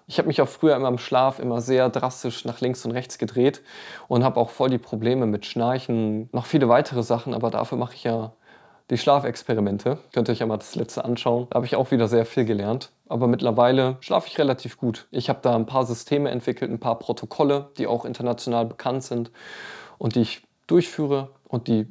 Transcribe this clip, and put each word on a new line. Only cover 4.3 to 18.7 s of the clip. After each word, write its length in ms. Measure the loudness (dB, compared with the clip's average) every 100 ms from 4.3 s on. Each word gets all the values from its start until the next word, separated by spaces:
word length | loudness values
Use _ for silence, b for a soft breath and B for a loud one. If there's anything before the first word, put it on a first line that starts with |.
| 2
auch 140 | -2
voll 200 | 0 0
die 80 | 0
Probleme 480 | -4 -2 0 2 2
mit 200 | -2 -4
Schnarchen, 840 | -2 0 -2 -2 0 0 -2 -4
noch 140 | -6 0
viele 220 | 2 6
weitere 340 | 6 4 -2
Sachen, 320 | 0 -2 -2
aber 160 | -2 -2
dafür 280 | -2 -4 -4
mache 160 | -6
ich 100 | -6
ja 280 | -4 -4 -4 -14 b b b b -4
die 80 | 0
Schlafexperimente. 1000 | 4 4 2 -6 -2 0 0 0 -2 -4 -4
Könnt 160 | -2 0
ihr 40 |
euch 80 | 0
ja 60 | -2
mal 120 | -4
das 160 | -6
letzte 300 | -6 -6 -4
anschauen. 420 | -4 -2 0 0 0
Da 60 | -2
hab 80 |
ich 120 | 0 0
auch 140 | 2
wieder 180 | 2 4
sehr 180 | 4 2
viel 180 | 0
gelernt. 460 | 0 0 0 -4 -6 _ -6
Aber 180 | 0 2
mittlerweile 680 | 2 2 4 6 6 2 -2
schlafe 280 | 0 -2 0
ich 100 | 0
relativ 380 | 2 0 -4 -4
gut. 300 | -4 -4 -6
Ich 180 | -6 -2
hab 140 | 0
da 140 | 2 2
ein 100 | 0
paar 200 | 0 -2
Systeme 440 | -4 -2 0 0
entwickelt, 400 | -2 -4 -4 -4
ein 80 | -4
paar 200 | -2 -2
Protokolle, 720 | -4 -6 -6 0 2 2 -2 -6
die 80 | -2
auch 180 | -2
international 600 | -4 -6 -4 -4 -2 -2
bekannt 360 | -2